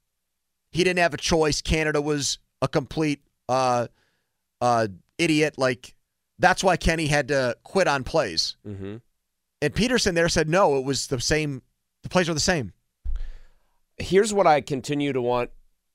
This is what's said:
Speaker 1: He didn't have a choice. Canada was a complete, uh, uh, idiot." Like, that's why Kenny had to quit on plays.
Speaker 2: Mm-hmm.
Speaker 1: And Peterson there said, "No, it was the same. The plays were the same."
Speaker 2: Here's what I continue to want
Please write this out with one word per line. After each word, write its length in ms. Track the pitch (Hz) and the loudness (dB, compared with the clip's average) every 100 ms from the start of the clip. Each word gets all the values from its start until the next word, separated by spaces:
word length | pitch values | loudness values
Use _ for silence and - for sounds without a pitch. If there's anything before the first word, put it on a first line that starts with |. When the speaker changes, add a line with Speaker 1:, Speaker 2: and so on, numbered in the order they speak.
| _ _ _ _ _ _ _ | _ _ _ _ _ _ _
Speaker 1:
He 100 | 151 | -2
didn't 160 | 180 180 | 0 2
have 160 | 170 | 0
a 20 | 147 | 0
choice. 460 | - 170 156 147 | 0 2 2 0
Canada 380 | - 160 156 147 | -2 0 0 0
was 380 | 147 147 127 - _ - | -2 -2 -4 -8 _ -6
a 60 | 135 | -2
complete, 560 | 160 131 - 156 143 _ _ - | -2 -4 -2 -2 -2 _ _ -4
uh, 380 | 127 127 123 117 _ _ _ _ _ _ - | -2 0 0 -2 _ _ _ _ _ _ -4
uh, 280 | 123 117 113 92 _ - | 0 2 0 -4 _ -4
idiot." 380 | 165 151 151 - | 0 2 2 0
Like, 380 | 131 127 - _ _ _ _ - | -2 -2 -8 _ _ _ _ 2
that's 240 | 175 185 | 2 4
why 120 | 190 170 | 2 2
Kenny 300 | - 165 156 | 2 0 0
had 220 | 147 127 | 0 0
to 280 | 143 127 117 | 0 0 -4
quit 240 | - 196 170 | -4 0 2
on 160 | 139 | 0
plays. 540 | 127 165 120 82 - - 104 | 0 -2 -2 -2 -6 -8 -14
Speaker 2:
Mm-hmm. 300 | 98 98 110 _ _ _ _ _ - | -12 -12 -14 _ _ _ _ _ -6
Speaker 1:
And 120 | 143 - | -4 0
Peterson 400 | 233 247 - 170 | 0 2 0 0
there 120 | 170 | 0
said, 200 | - 156 | 0 2
"No, 280 | 175 196 139 | 2 4 2
it 80 | |
was 220 | 131 131 - | -2 -4 -4
the 140 | 127 | -4
same. 420 | - 156 151 135 - _ _ _ | -2 -2 -2 -6 -12 _ _ _
The 60 | - | -2
plays 180 | 185 170 | 0 0
were 80 | |
the 60 | 156 | 0
same." 320 | - 180 104 - _ _ - - - - - _ _ _ _ - | 0 0 -2 -10 _ _ -4 -4 -4 -10 -16 _ _ _ _ -12
Speaker 2:
Here's 380 | - 185 214 | 0 2 2
what 140 | 202 180 | 2 4
I 120 | 147 | 4
continue 520 | 113 139 113 147 143 | 2 -6 -4 -2 -2
to 100 | 135 | -2
want 280 | 120 123 120 - _ _ _ | 0 -2 -2 -8 _ _ _